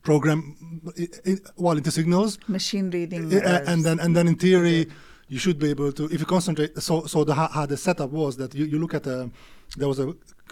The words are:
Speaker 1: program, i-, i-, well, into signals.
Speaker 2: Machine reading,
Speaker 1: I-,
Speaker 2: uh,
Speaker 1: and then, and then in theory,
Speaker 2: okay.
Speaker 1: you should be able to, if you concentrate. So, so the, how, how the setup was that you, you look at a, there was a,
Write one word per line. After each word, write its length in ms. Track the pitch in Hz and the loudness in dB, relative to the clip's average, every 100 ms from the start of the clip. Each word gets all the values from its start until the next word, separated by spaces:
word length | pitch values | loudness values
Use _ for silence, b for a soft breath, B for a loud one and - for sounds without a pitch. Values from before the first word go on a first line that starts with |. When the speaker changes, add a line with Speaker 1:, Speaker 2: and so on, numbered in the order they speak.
Speaker 1:
program, 800 | - 151 151 156 143 - 165 165 151 - | 4 4 4 0 -2 -16 -16 -14 -14 -8
i-, 100 | 170 - 185 | -8 -4 -2
i-, 100 | 190 - - | -2 -4 -2
well, 220 | 175 151 | 0 2
into 120 | 147 | 0
signals. 480 | 160 165 180 214 196 - | 0 2 4 2 -2 -6
Speaker 2:
Machine 440 | 190 - 196 190 | -4 -2 -2 -2
reading, 420 | 175 170 175 160 | -4 -6 -6 0
Speaker 1:
I-, 60 | 190 | 2
Speaker 2:
uh, 260 | 180 180 156 | 4 0 2
Speaker 1:
and 140 | 170 | 2
then, 140 | 160 160 | 2 0
and 140 | 170 | 2
then 140 | 170 170 | 4 4
in 80 | 160 | 4
theory, 460 | 180 185 170 165 | 4 6 6 2
Speaker 2:
okay. 80 | 160 B B B B | 0 B B B B
Speaker 1:
you 100 | 131 | -2
should 200 | 185 151 | -2 0
be 120 | 151 | 0
able 220 | 139 143 | 0 -2
to, 120 | 143 151 | -2 -4
if 100 | 165 | -4
you 60 | 160 | 0
concentrate. 500 | 185 180 151 151 151 | 0 0 -2 -2 -4
So, 240 | - 170 151 | -2 -2 0
so 180 | 160 | 0
the, 100 | 147 | 2
how, 140 | 147 160 | 2 0
how 160 | 151 | -2
the 140 | 143 143 | -2 -2
setup 320 | 185 165 143 | -2 -2 -2
was 260 | 151 147 131 | -2 -2 -2
that 180 | 131 | -8
you, 120 | 139 156 | -4 -2
you 120 | 151 | -2
look 140 | 165 | -2
at 140 | 156 139 | -4 -4
a, 240 | 127 123 b b b b - | -6 -6 b b b b -4
there 100 | 139 | -2
was 100 | 135 | 0
a, 160 | 135 175 - - - | -4 -6 -20 -20 -20